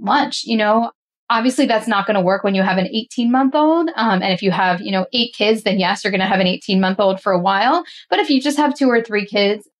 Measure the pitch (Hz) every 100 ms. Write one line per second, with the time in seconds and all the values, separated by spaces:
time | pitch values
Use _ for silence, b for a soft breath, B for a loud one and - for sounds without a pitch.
0 | - 277 - - - 220 208 220 233 -
1 | _ _ - 226 247 254 277 220 226 202
2 | 202 202 180 190 202 190 190 185 185 220
3 | 233 - 233 254 269 294 311 330 330 -
4 | 226 190 196 180 196 175 185 175 - 190
5 | 185 247 240 - 214 220 208 185 180 202
6 | 202 196 190 190 180 - - 190 190 190
7 | 196 190 202 180 190 196 240 339 330 B
8 | B 370 311 262 294 285 294 262 262 233
9 | 226 208 202 208 202 208 -